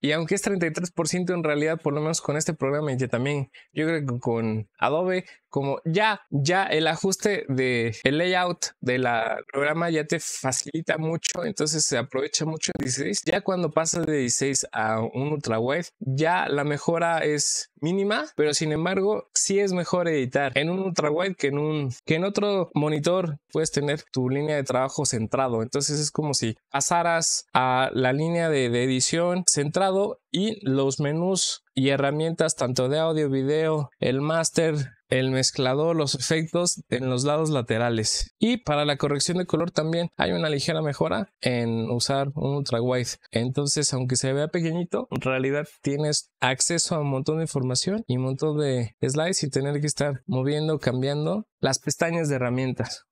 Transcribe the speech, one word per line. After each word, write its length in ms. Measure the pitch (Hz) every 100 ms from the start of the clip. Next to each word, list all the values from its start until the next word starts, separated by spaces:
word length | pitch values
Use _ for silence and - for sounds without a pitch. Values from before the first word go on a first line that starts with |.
Y 100 | 139
aunque 240 | 151 160 202
es 60 |
treinta 240 | 226 196 170
y 80 |
tres 180 | 156 175
por 160 | - 160
ciento, 260 | 185 180
en 100 | 180
realidad, 360 | 156 147 156 165
por 140 | 151
lo 80 | 143
menos 200 | 151 160
con 140 | - 147
este 180 | 156
programa 380 | 165 135 143 151
y 60 | 127
que 100 | 127
también 440 | 117 131 147 131 - -
yo 140 | - 156
creo 160 | 165
que 180 | 143 123
con 480 | 127 117 113 110 107 _
Adobe, 460 | 120 151 185 185 180 - _
como 320 | - 139 139
ya, 380 | - 165 220 202 _
ya 340 | 143 143 180
el 240 | 190 151 160
ajuste 580 | 160 190 190 214 196 -
de 460 | 131 131 123 117 110
el 140 | 131 147
layout 500 | 180 185 180 175 - -
de 180 | 123 127
la 400 | 123 117 113 110 -
programa 380 | 135 143 156 170
ya 160 | 160 151
te 140 | 165
facilita 760 | - - 165 156 - 160 165 160
mucho, 460 | 160 165 - -
entonces 420 | 175 - 151 156 -
se 120 | 131
aprovecha 480 | 127 131 143 - 160
mucho 260 | 156 -
el 120 | - 139
dieciséis. 360 | 127 147 202 -
Ya 160 | 208
cuando 280 | 196 185 170
pasas 360 | 156 165 180 160
de 100 | 151
dieciséis 480 | 123 - 139 135 -
a 300 | 117 110 113
un 320 | 113 - 139
ultra 260 | 151 135 110
wide, 280 | 117 151 170 _
ya 480 | 131 135 156 180 165
la 160 | 143
mejora 560 | 147 147 - 170 170 165
es 500 | 151 151 143 - - _
mínima, 500 | 151 185 196 220 311 -
pero 180 | 151
sin 180 | 143 156
embargo 580 | 151 170 190 196 214 -
sí 260 | - - 196
es 140 | 202
mejor 340 | 180 170 180 170
editar 500 | 156 127 143 139 123
en 120 | 156
un 100 | 185
ultra 320 | 190 170 151
wide 240 | 151 190 185
que 120 | 143
en 120 | 143
un, 340 | 151 156 139 120 -
que 100 | 160
en 80 |
otro 480 | 190 208 202 196 175
monitor. 640 | - 147 156 156 185 175 147 _
Puedes 200 | - 160
tener 300 | - 143 151 -
tu 160 | - 123
línea 260 | 135 151 151
de 80 |
trabajo 420 | 135 123 131 - 143
centrado, 560 | 120 110 127 135 113
entonces 380 | 110 143 139 147
es 100 | 151
como 240 | - 151
si 220 | 131 117 110 _
pasaras 720 | 139 143 175 170 165 165 - -
a 380 | - 127 127 131
la 200 | - 127
línea 360 | 135 160 170 165
de, 200 | 147 123
de 160 | 120 127
edición 580 | 131 - 165 175 180 180
centrado 760 | - 147 170 190 190 208 - _
y 340 | - 208 214 202
los 360 | 131 139 131
menús 640 | 147 156 180 185 - - _
y 160 | - 135
herramientas 640 | 139 139 147 160 165 160 -
tanto 320 | 123 127 127
de 120 | 147
audio, 300 | 160 156 147
video, 600 | 135 135 151 160 156 139 _
el 220 | - 131
máster, 720 | 147 165 160 - 165 151 131 - _
el 220 | 131 131
mezclador, 640 | 131 131 - 127 135 160 165
los 180 | 143 139
efectos 680 | - 160 160 170 175 - -
en 220 | 123 131
los 160 | 127 135
lados 240 | 151 160
laterales. 840 | 147 117 113 120 113 107 - - _
Y 180 | 220 240
para 280 | - 147 147
la 100 | 143
corrección 420 | 147 147 - 175
de 80 | 180
color 260 | 160 170
también 380 | - 156 170 170 -
hay 160 | 175
una 180 | 175 160
ligera 320 | 147 - 156
mejora 520 | 156 139 160 180 196 _
en 480 | - 123 117 113 113
usar 400 | 120 - 139 139 147
un 200 | 135 143
ultra 260 | 143 117
wide. 280 | 123 127 117 - -
Entonces, 600 | 113 120 127 143 156 143
aunque 220 | 131 127 127
se 160 | 135
vea 160 | 135 156
pequeñito, 600 | 180 165 165 175 - 254
en 80 | 127
realidad 480 | 127 131 131 143 156 -
tienes 500 | - 143 151 147 - _
acceso 560 | 123 131 - 170 - 170
a 60 |
un 80 | 143
montón 280 | 135 139 156
de 60 |
información 600 | 165 143 127 127 - 208 233
y 80 | 123
un 80 |
montón 340 | 131 135 156 151
de 380 | 147 127 113 - 131
slides 340 | 143 165 190
sin 120 | 143
tener 300 | 135 139 147
que 60 | 147
estar 360 | - 143 135 -
moviendo, 540 | 127 131 147 156 151
cambiando 720 | - 123 135 143 151 196 214 _
las 200 | 139 131
pestañas 500 | - - 170 170 156
de 60 | 139
herramientas. 680 | 123 127 135 123 127 - _